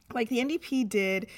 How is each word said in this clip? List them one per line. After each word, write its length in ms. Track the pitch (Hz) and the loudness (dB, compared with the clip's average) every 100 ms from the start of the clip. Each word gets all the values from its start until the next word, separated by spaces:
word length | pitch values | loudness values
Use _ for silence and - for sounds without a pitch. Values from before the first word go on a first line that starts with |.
| - | -6
Like, 140 | 247 226 | -2 0
the 120 | 240 | 0
N 80 | 277 | 0
D 100 | 320 | -2
P 260 | - 262 | -2 0
did 420 | 214 202 190 190 220 | 2 2 2 0 -2